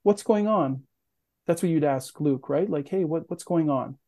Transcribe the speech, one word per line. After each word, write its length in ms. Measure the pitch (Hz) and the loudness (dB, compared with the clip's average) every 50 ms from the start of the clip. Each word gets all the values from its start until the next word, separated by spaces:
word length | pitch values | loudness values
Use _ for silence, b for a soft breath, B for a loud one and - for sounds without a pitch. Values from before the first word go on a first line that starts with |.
| _ | _
what's 200 | 202 202 202 - | 2 2 2 2
going 240 | - 220 208 208 214 | 0 0 2 2 2
on?" 360 | 214 190 147 131 135 135 - _ _ _ _ _ _ _ _ _ _ _ _ - | 2 2 0 0 -2 -6 -8 _ _ _ _ _ _ _ _ _ _ _ _ -2
That's 160 | 170 170 - | 0 0 2
what 80 | 175 | 2
you'd 120 | 165 160 151 | 2 2 2
ask 360 | 143 135 131 - - - - | 2 0 0 -4 -8 -8 -2
Luke, 280 | 151 147 135 127 - - | 0 0 0 0 -2 -2
right? 200 | 139 151 185 214 | -2 0 0 0
Like, 180 | 170 147 139 - | -2 -4 -4 -4
"Hey, 160 | 190 196 180 | -2 -2 -2
what, 200 | 147 160 165 165 - | 0 -2 -4 -4 -6
what's 120 | - 170 - | -10 -12 -4
going 280 | - 175 165 156 151 | -2 0 2 2 2
on?" 260 | 139 127 117 127 135 - _ | 0 0 -2 -6 -10 -14 _